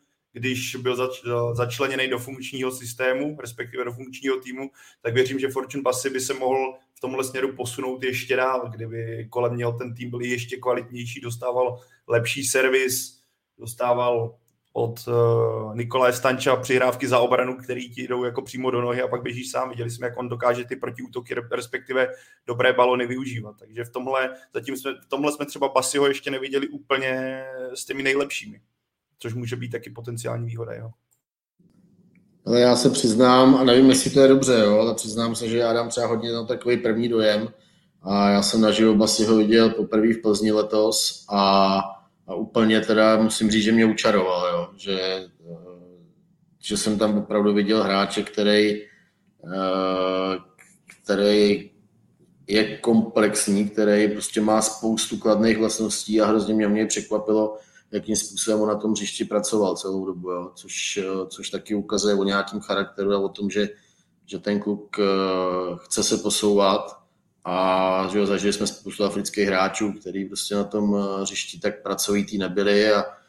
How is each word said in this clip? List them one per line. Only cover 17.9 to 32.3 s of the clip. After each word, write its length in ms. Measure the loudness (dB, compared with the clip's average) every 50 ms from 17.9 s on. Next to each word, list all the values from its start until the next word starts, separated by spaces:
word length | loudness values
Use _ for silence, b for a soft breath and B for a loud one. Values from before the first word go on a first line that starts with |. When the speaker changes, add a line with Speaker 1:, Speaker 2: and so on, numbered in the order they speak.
| -12 -12 -8 -6
Speaker 1:
jdou 160 | -4 -4 -4
jako 180 | -4 -4 -6
přímo 300 | -10 -10 -10 -6 -4 -2
do 100 | -2 0
nohy 200 | -2 -2 -2 -2
a 60 | -2 -2
pak 140 | -4 -4
běžíš 300 | -6 -6 -8 -8 -10 -6
sám. 180 | -4 -4 -4 -4
Viděli 200 | -6 -8 -8 -8
jsme, 180 | -8 -8 -8 -8
jak 100 | -8 -6
on 120 | -8 -8
dokáže 360 | -6 -2 0 0 0 0 -2
ty 100 | -8 -8
protiútoky, 580 | -8 -8 -10 -10 -10 -14 -12 -12 -12 -10 -8 -8
re-, 140 | -8 -6 -6
respektive 560 | -6 -8 -8 -6 -10 -12 -8 -4 0 0 0 0 B B B B B B B -8
dobré 260 | -4 0 2 2 4
balony 340 | 4 4 4 4 0 0 -4
využívat. 480 | -4 -6 -8 -8 -8 -10 -10 -12 -16 _
Takže 240 | -20 -18 -12 -12 -12
v 60 | -10
tomhle, 460 | -10 -10 -6 -4 -2 -2 -2 -2 -6 B B B -10
zatím 240 | -10 -8 -8 -10 -8
jsme, 140 | -6 -8 -8 -10
v 40 | _
tomhle 260 | -6 -4 -2 0 -2
jsme 140 | -2 -2 -8
třeba 220 | -8 -4 -4 -2 2
Basiho 380 | 2 2 2 2 2 2 2 2
ještě 240 | 2 0 -4 -6
neviděli 360 | -6 -6 -6 -4 -2 -2 -4 -4
úplně 800 | -8 -10 -4 -2 -2 0 0 -2 -2 -2 -4 -6 -8 -10 -12 -14 -12 -12 -12 -10 -10
s 120 | -12 -10
těmi 180 | -8 -8 -4 0
nejlepšími, 580 | 0 0 0 0 -2 -4 -10 -10 -12 -18 -20 _ _ _ _ _ _ _ _ _ _ _ _
což 140 | -10 -8 -6
může 220 | -6 -6 -6 -6
být 140 | -8 -8 -8
taky 200 | -8 -10 -10 -10
potenciální 560 | -18 -14 -12 -10 -10 -8 -6 -6 -6 -6 -6
výhoda, 280 | -6 -6 -8 -8 -10 -10
jo. 160 | -12 -12 -14 -16 _ _ _ _ _ _ _ _ _ _ _ _ _ _ _ _ _ _ _ _ _ _ _ _ _ _ _